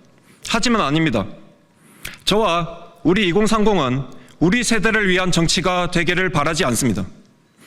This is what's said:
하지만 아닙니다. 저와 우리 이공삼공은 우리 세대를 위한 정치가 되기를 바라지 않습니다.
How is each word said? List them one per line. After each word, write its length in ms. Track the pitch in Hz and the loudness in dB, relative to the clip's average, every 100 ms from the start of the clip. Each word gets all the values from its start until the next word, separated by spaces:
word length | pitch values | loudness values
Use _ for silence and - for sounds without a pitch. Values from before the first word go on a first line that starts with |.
| - _ _ - - | -20 _ _ -20 -6
하지만 340 | 226 247 226 | -2 0 0
아닙니다. 440 | 143 151 160 110 95 - - _ _ _ _ - - - | 0 0 0 -2 -4 -10 -20 _ _ _ _ -18 -18 -10
저와 680 | - 202 214 170 160 - - - | -2 0 2 0 -4 -10 -20 -4
우리 240 | 151 190 190 | 0 2 2
이공삼공은 760 | 202 208 220 214 190 127 131 135 - - - | 2 2 2 2 2 0 -2 -6 -14 -20 -2
우리 240 | 165 240 | 0 2
세대를 460 | 226 226 220 220 196 | 0 0 2 0 2
위한 240 | 180 185 | 0 0
정치가 580 | 170 165 - 175 180 175 | 0 0 0 0 -2 -2
되기를 400 | 175 170 180 185 | -2 0 0 -2
바라지 340 | 143 147 160 | 0 -2 0
않습니다. 400 | 151 113 131 98 90 - - _ _ _ | -2 0 -2 -2 -6 -14 -20 _ _ _